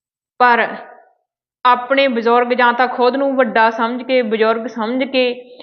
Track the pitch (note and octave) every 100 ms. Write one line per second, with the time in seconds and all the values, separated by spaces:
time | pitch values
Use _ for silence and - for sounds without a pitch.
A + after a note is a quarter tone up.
0 | _ _ _ _ B3 A#3 F#3+ - - -
1 | _ _ _ _ _ _ B3 B3 - C4+
2 | C4+ A#3 A3+ A#3+ A#3+ B3+ A#3+ B3 B3 -
3 | B3 C4+ C#4 C4 A#3 A3+ A3+ A#3 A3+ B3
4 | B3 B3+ A3+ A3 A3 A3+ A3+ A#3 A3 B3+
5 | C4+ C4 B3 B3 - -